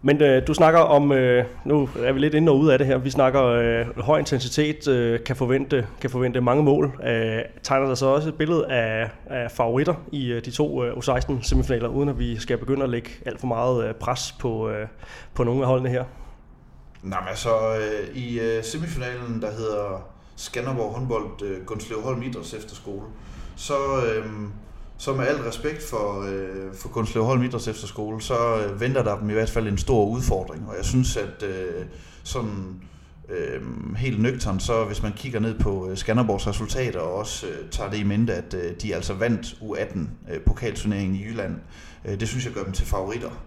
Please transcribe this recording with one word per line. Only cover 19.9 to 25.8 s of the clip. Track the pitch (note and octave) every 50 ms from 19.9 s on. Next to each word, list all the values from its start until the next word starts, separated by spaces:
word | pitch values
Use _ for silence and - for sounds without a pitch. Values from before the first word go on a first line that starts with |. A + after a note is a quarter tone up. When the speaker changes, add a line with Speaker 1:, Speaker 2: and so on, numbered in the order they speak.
| F#2+ F#2+ - - - - - - -
Speaker 2:
Skanderborg | - - - - B2 A#2 C3 C3 B2 A2+ G#2 G#2
Håndbold, | B2 C3 C3 A#2 A2 G#2 G2 - - G2+
øh, | G2+ F#2+ F#2 F#2
Gunsløvholm | - A2 G2+ - - - G#2+ G#2+ C3 C3 A#2 B2
Idræts | B2+ A#2 - D#2+ - -
Efterskole, | G#2+ - - - - - G2+ G2+ G2 G#2+ A2 - - - - - - - - -
så, | - - - D3
øh, | C#3 C#3 C#3 C3+ C3 B2 A#2 A2 A2 G#2+ G#2+ G#2+ G#2+ G#2 G#2 G#2 G#2+ - - - - - - - -
så | - - C3+
med | C3 B2 C3
al | D3
respekt | C#3 A#2+ A#2 A2 - - D3+ D#3 -